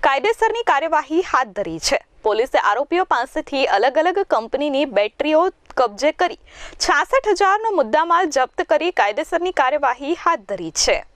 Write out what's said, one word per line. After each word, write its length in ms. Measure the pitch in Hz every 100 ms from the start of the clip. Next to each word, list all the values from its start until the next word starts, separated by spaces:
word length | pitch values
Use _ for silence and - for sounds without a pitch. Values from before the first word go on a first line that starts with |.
કાયદેસરની 580 | 302 269 277 466 440 440 466
કાર્યવાહી 560 | 285 320 311 302 320 370
હાથ 200 | 269 254 190
ધરી 240 | 185 165 -
છે. 100 | - _ _ -
પોલીસે 360 | 415 - 381
આરોપીઓ 420 | - 208 285 339 370
પાસેથી 540 | 269 254 - 311 277 - 196
અલગ 220 | 233 277
અલગ 180 | 320 370 392
કંપનીની 500 | 233 226 269 294 269 294 202
બેટરીઓ 440 | 208 _ 294 311 359 - _ -
કબજે 320 | 247 247 294 311
કરી 160 | 359 - - - - - -
છાસઠ 420 | 302 320 539 539
હજારનો 400 | 370 392 403 453 392
મુદ્દામાલ 520 | 226 302 330 349 370 285
જપ્ત 280 | 254 - -
કરી 240 | 302 339 -
કાયદેસરની 520 | 208 214 320 339 349 359
કાર્યવાહી 560 | 262 294 277 247 277 339
હાથ 240 | - 330 196
ધરી 200 | 196 165 -
છે. 120 | - 196 -